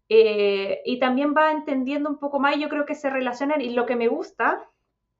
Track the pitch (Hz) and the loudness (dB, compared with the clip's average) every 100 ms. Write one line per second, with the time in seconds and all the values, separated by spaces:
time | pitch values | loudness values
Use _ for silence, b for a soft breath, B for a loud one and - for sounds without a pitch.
0 | - 220 220 208 202 196 196 - 233 247 | 4 6 6 4 0 0 -2 -4 -4 0
1 | 254 254 294 294 311 302 302 262 254 294 | 0 2 2 4 2 2 -2 -4 -2 -4
2 | 294 285 285 285 277 294 302 294 294 294 | -4 -4 -4 0 0 0 -2 -4 -4 -6
3 | 277 269 254 240 285 302 240 240 240 240 | -4 -4 -4 -4 -2 -2 -2 -2 0 0
4 | 233 294 392 - 247 349 - _ _ _ | 0 -2 -6 -2 0 -2 -8 _ _ _
5 | _ | _